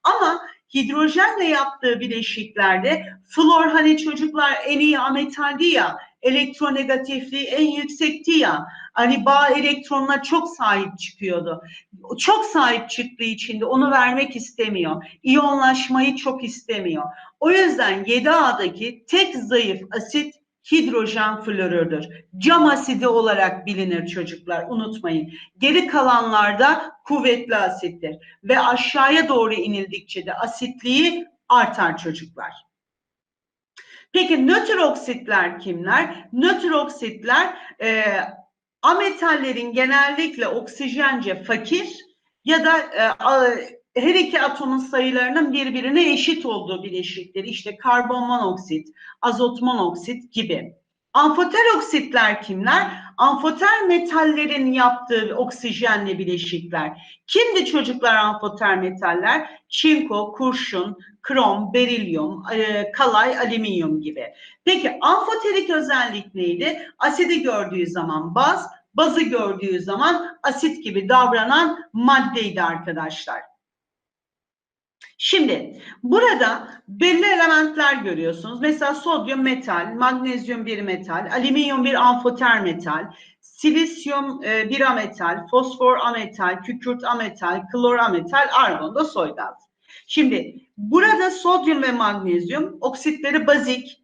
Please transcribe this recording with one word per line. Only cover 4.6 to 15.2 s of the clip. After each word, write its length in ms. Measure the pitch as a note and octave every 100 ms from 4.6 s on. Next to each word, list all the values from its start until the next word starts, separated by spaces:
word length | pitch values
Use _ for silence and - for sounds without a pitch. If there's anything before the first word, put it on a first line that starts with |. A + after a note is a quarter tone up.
| C#4
en 140 | C#4+
iyi 200 | D4+ C#4
ametaldi 680 | C4 C4+ D4 D4 C#4+ C#4+ E4+
ya, 320 | C#4 F3+ - - _
elektronegatifliği 1200 | B3+ C4+ C#4 - C#4+ C4+ C4 C4 C4 C4 - C#4 C4+
en 260 | C4+ D4+
yüksekti 600 | D4 C#4+ - D#4 D4+ -
ya, 360 | D#4+ G#3 D3 - - -
hani 320 | - A#3+ A3 G3+
bağ 220 | C#4 C#4+
elektronuna 760 | C#4+ C#4+ C#4 - C#4 C4+ C#4
çok 280 | - E4 E4+
sahip 500 | - A3 G3+ F#3+ -
çıkıyordu. 600 | - - G3 E3+ E3+ D#3+ - - _ F#3+ - B3
Çok 260 | - G#4+ G#4+
sahip 440 | D#4+ B3+ A3+ -
çıktığı 340 | - A#3+ -
için 360 | A3+ A3 - G#3+
de 60 | A#3
onu 260 | C4 C4+
vermek 440 | C4+ B3 B3+ C#4 A#3+
istemiyor. 680 | - - A3 G3 D#3+ D#3+ - -